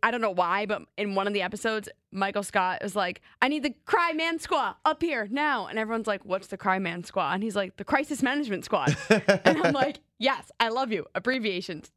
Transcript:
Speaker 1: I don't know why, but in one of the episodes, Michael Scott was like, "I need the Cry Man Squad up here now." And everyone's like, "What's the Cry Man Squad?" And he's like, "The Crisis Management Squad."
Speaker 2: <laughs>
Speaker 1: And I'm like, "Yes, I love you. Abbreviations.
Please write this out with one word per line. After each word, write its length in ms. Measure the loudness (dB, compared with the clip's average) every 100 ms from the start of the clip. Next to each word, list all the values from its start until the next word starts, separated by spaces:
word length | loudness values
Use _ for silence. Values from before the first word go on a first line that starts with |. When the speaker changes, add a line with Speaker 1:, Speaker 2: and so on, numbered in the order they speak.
Speaker 1:
I 120 | 0
don't 80 | 2
know 100 | 0
why, 360 | 2 2 2 0
but 160 | -4 -6 -6
in 200 | -2 0
one 100 | 0
of 60 |
the 100 | 0
episodes, 460 | -2 -2 -2 -2 -6 -14 _
Michael 320 | -4 -2 -2
Scott 400 | -2 0 0 -2
was 100 | -4
like, 260 | -2 -2 -4 -14 _
"I 60 | 0
need 160 | 2
the 100 | -2 -4
Cry 280 | 0 2 2
Man 260 | 0 0 -2
Squad 380 | 0 0 0 0
up 180 | 0 0
here 240 | 0 -2 -2
now." 380 | 0 0 0 -2
And 100 | -4
everyone's 300 | -2 -2 -2
like, 180 | -4
"What's 220 | -2 -4 -4
the 100 | -4
Cry 220 | 0 0
Man 240 | 0 -4
Squad?" 300 | -6 -2 0
And 80 | 0
he's 140 | -2 -2
like, 200 | -4 -6
"The 60 |
Crisis 380 | -2 0 0 -2
Management 420 | 0 0 -2 -4
Squad." 320 | 0 0 2 0
Speaker 2:
<laughs> 80 | 4
Speaker 1:
And 480 | 4 6 4 4 4 4
I'm 60 |
like, 260 | 2 0 -2 _ -2
"Yes, 320 | 0 0 -4 -2
I 80 | 0
love 240 | 0 -2
you. 140 | -4 -4 -4
Abbreviations. 760 | -2 0 -2 -4 -6 -10 -14